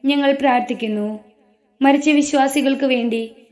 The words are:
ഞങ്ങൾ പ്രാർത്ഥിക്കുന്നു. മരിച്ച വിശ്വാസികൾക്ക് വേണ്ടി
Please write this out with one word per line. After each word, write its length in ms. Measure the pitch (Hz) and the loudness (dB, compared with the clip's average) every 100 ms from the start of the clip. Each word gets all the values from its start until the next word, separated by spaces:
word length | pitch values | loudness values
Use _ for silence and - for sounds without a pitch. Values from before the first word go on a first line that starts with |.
| 269 | 0
ഞങ്ങൾ 260 | 285 277 | 0 2
പ്രാർത്ഥിക്കുന്നു. 880 | 277 269 247 247 233 226 214 208 214 - _ _ _ _ _ | 2 2 0 -2 -6 -4 -4 -6 -8 -18 _ _ _ _ _
മരിച്ച 280 | 269 285 285 | 2 4 4
വിശ്വാസികൾക്ക് 760 | 294 294 285 269 285 269 269 277 | 2 2 0 0 0 0 0 0
വേണ്ടി 460 | 247 233 226 226 - _ | 0 -2 -4 -6 -14 _